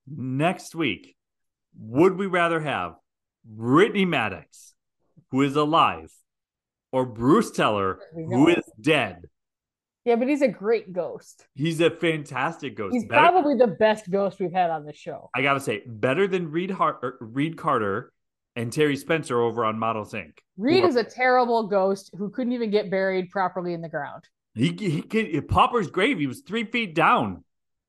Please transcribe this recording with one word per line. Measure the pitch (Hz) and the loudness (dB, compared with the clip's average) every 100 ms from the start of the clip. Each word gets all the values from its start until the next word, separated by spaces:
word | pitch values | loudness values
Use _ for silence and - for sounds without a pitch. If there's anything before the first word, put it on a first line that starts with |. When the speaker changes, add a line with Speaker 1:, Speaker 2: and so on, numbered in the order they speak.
| 131 | -18
Speaker 1:
next | 143 131 135 170 190 - | -10 -6 -2 -2 -2 -10
week, | 160 165 143 - _ _ _ _ _ _ - | -4 -4 -4 -12 _ _ _ _ _ _ -20
would | 110 127 190 175 | -4 4 4 4
we | 196 | -2
rather | 175 170 165 | 0 0 0
have | 151 107 87 - _ _ _ _ | -2 -4 -6 -10 _ _ _ _
Brittany | 113 107 117 147 220 202 185 | -20 -8 2 4 4 2 0
Maddox, | 139 107 82 - - - _ _ _ _ _ _ | 0 -2 -6 -14 -20 -20 _ _ _ _ _ _
who | 131 | 0
is | 139 147 | 2 2
alive, | 151 160 117 82 80 _ _ _ _ _ _ _ _ | 2 4 4 0 -12 _ _ _ _ _ _ _ _
or | 131 | -2
Bruce | 127 110 127 220 - | -2 0 4 4 4
Teller, | - 135 104 98 90 - 165 | 0 0 2 -2 -4 -12 -12
Speaker 2:
We | |
Speaker 1:
who | 160 123 165 | -2 4 4
Speaker 2:
know. | 170 | 4
Speaker 1:
is | - 110 | -2 -4
dead? | 127 151 107 85 85 _ _ _ _ _ _ _ 240 | 0 2 0 -8 -20 _ _ _ _ _ _ _ 0
Speaker 2:
Yeah, | 233 | 0
but | 254 | 2
he's | 294 | 2
a | 262 | 0
great | 170 202 226 - | 0 -2 -2 -2
ghost. | 180 151 - - _ _ | -8 -8 -10 -18 _ _
Speaker 1:
He's | 131 165 156 | -4 -2 2
a | 165 | 2
fantastic | 165 170 156 139 127 147 165 135 110 | 2 -2 -2 -6 -4 -4 -4 -12 -8
ghost. | 98 | -4
Speaker 2:
He's | 247 196 | -4 2
Speaker 1:
Better | - 330 | 6 6
Speaker 2:
probably | 359 294 233 | 4 2 2
the | 226 | 2
best | - 214 214 180 | 4 2 2 -2
ghost | 196 196 - | -2 -2 -4
we've | 175 | -4
had | 185 170 | -2 -2
on | 160 | -4
the | 147 | -10
show. | - - 131 - | -16 -16 -16 -8
Speaker 1:
I | 127 | -2
gotta | 139 139 | 0 0
say, | 139 104 123 | -2 -6 -8
better | 110 127 151 196 | -4 0 2 0
than | 185 165 | -2 -4
Reed | 160 190 | -4 -4
Har-, | 185 156 - | -2 -2 -2
er, | 123 - | -10 -10
Reed | 110 131 160 160 | -8 -2 -2 -2
Carter | 156 123 101 104 - _ _ _ _ 120 | -2 0 0 -2 -6 _ _ _ _ -8
and | 117 | -6
Terry | 151 151 139 | 0 0 0
Spencer | - 160 139 120 | -2 -4 0 0
over | 117 113 | 0 0
on | 110 110 | -2 0
Models, | 113 110 101 | -2 -4 -6
Inc. | 110 78 _ _ 185 | -10 -12 _ _ -6
Speaker 2:
Reed | 247 370 | 2 4
Speaker 1:
Who | 359 | 4
are | |
Speaker 2:
is | 247 | 2
a | |
terrible | 214 - 254 254 240 226 202 | -2 0 2 4 2 0 0
ghost | 196 190 196 - 175 | 0 0 -2 -8 -10
who | 202 | -8
couldn't | 226 240 | -4 -4
even | 247 220 | -2 0
get | 208 196 | 0 0
buried | 190 190 185 180 | -2 0 -2 -4
properly | 202 180 185 175 | -4 -4 -4 -6
in | 170 | -6
the | 165 | -8
ground. | 156 139 - _ _ _ | -8 -8 -14 _ _ _
Speaker 1:
He, | 107 165 170 | -2 -2 0
he, | 202 147 - | -4 -4 -2
he, | 220 190 156 | -4 -2 -6
Popper's | - 180 247 240 160 | 0 4 4 2 -2
grave, | 180 247 190 | 0 0 0
he | 139 | -4
was | 117 - | -6 -6
three | 226 | -6
feet | 220 240 202 | -4 -4 -2
down. | 160 170 233 107 87 _ _ _ _ | 2 4 4 0 -8 _ _ _ _